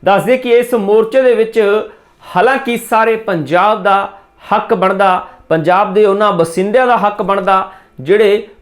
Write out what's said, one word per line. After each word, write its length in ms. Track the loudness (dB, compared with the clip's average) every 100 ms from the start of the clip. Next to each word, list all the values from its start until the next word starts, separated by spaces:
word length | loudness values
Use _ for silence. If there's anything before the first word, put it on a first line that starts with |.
ਦੱਸ 200 | 2 0
ਦਈਏ 120 | 2 -2
ਕਿ 140 | 2
ਇਸ 240 | 2 2
ਮੋਰਚੇ 480 | -2 2 2 2 2
ਦੇ 120 | 2
ਵਿੱਚ 260 | 2 0 0 0 0 -4 -14 _ _ -8 0
ਹਾਲਾਂਕਿ 400 | 0 0 -4 -6
ਸਾਰੇ 400 | -2 0 0 -2
ਪੰਜਾਬ 680 | -4 -6 -2 0 0 0
ਦਾ 380 | 0 0 -2 -12 _ _ -4
ਹੱਕ 200 | -4 -2
ਬਣਦਾ, 540 | -2 0 0 0 0 -4 -20 _
ਪੰਜਾਬ 460 | -2 0 0 0
ਦੇ 120 | 2 2
ਉਹਨਾਂ 260 | 2 0
ਵਸਿੰਦਿਆਂ 540 | 0 -2 -2 -2 0 2
ਦਾ 100 | 0
ਹੱਕ 260 | 0 -4
ਬਣਦਾ 500 | -4 -2 0 -2 -2 -14 _ _
ਜਿਹੜੇ 480 | 0 2 2 0 -4 -20